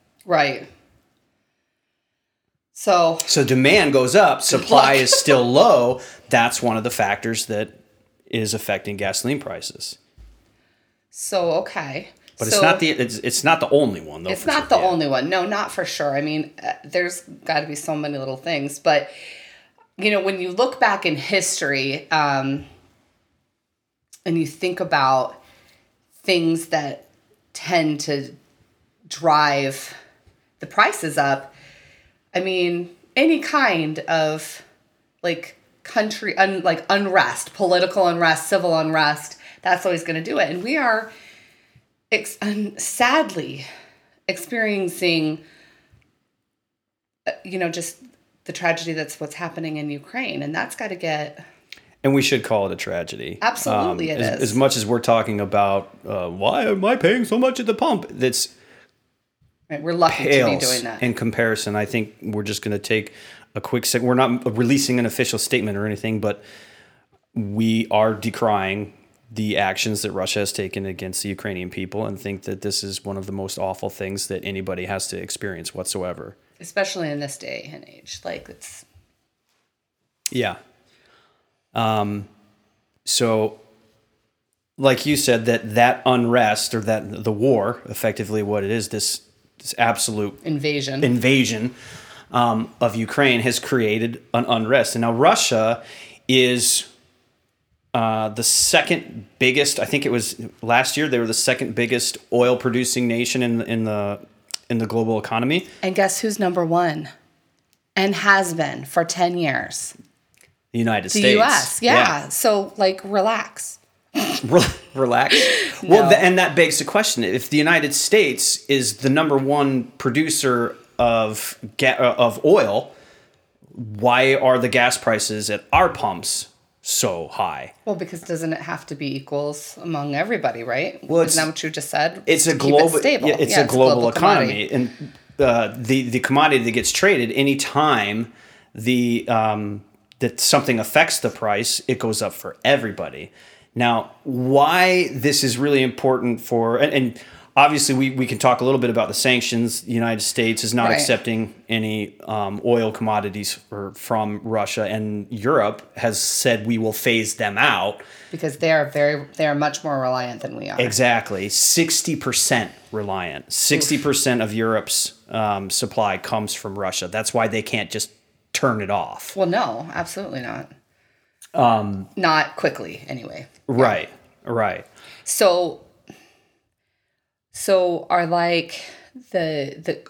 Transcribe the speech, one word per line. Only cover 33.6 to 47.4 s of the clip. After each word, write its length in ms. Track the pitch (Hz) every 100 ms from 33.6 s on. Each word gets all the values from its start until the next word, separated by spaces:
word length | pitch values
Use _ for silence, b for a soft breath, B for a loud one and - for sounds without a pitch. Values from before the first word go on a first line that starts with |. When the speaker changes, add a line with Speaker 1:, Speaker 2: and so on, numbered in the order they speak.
| 240 170 156 156
Speaker 1:
of, 640 | - 160 156 156 - - - _ _ _ _ _
like, 360 | 175 170 - - _ _
country, 540 | - 220 214 - 202 185
un-, 240 | 190 190
like, 240 | 180 165 -
unrest, 640 | 196 196 185 120 - -
political 540 | - 185 180 185 202 175
unrest, 400 | 170 165 156 -
civil 300 | 196 175 160
unrest, 600 | 156 160 151 151 - - B B
that's 220 | 180 180 190
always 180 | 170
gonna 180 | 165 160
do 140 | 190 285
it. 100 | 156
And 140 | 175
we 140 | 226 311
are 340 | 247 220 220 B B B B B B B _ _ _
ex-, 260 | 190 - -
un-, 360 | 208 208 208 -
sadly 880 | - - 247 311 311 165 135 139 135 B B B B B -
experiencing, 1120 | 175 - 233 214 196 180 170 175 165 156 156 b b b b b b _ _ _ _ _ _ _ _ _ _ _ _ -
uh, 40 | -